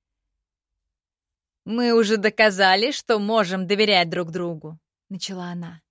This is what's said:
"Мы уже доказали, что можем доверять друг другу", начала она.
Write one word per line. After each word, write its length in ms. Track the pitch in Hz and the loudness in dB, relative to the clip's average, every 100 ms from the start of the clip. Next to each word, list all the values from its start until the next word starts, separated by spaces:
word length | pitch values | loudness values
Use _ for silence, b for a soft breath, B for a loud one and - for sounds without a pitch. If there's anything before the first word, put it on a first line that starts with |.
| _ _ _ _ _ _ _ _ _ _ _ _ _ _ _ _ - | _ _ _ _ _ _ _ _ _ _ _ _ _ _ _ _ -6
"Мы 260 | 233 240 | -2 2
уже 240 | 233 208 220 | 4 4 2
доказали, 760 | 208 220 214 185 190 196 247 | 0 4 4 4 4 4 0
что 280 | - - 214 | -4 -2 0
можем 480 | 202 226 175 190 180 | 2 0 0 -4 -2
доверять 420 | 202 208 185 170 | 0 2 2 0
друг 220 | 180 165 | -4 -6
другу", 500 | 180 170 156 156 160 _ _ _ | -6 -6 -8 -14 -18 _ _ _
начала 400 | 190 - 180 175 | -12 -10 -10 -10
она. 320 | 175 170 165 _ | -10 -12 -16 _